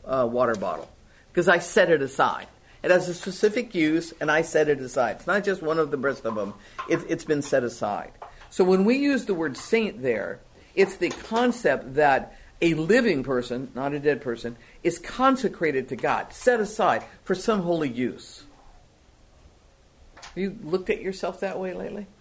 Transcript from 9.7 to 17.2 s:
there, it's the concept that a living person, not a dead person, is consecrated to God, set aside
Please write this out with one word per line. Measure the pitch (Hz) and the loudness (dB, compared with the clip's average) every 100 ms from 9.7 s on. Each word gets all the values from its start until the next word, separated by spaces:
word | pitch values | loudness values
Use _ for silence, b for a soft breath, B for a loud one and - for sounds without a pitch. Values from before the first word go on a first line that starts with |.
| 226 214 104 | 0 0 -2
there, | 127 110 90 - - b b | -2 0 -2 -10 -16 b b
it's | - 190 - | 2 2 2
the | 170 | -4
concept | - - 226 247 233 160 127 131 | -4 -4 0 0 2 0 0 -2
that | 135 147 131 - B B - | 2 4 4 0 B B 0
a | 170 | 2
living | 156 160 240 233 147 | 2 4 4 4 0
person, | 131 127 120 123 135 | 0 -2 -2 -8 -8
not | 120 139 | -6 -4
a | 143 | 0
dead | 147 143 | 0 0
person, | 131 117 120 120 B B | -4 -6 -8 -12 B B
is | 170 165 | -2 -2
consecrated | - - 262 262 190 - 165 135 123 | -8 2 2 4 -2 0 0 0 -4
to | 135 | -4
God, | 151 110 - | -2 -2 -4
set | - 247 240 | 0 2 2
aside | 196 - 180 113 B B | 0 2 2 2 B B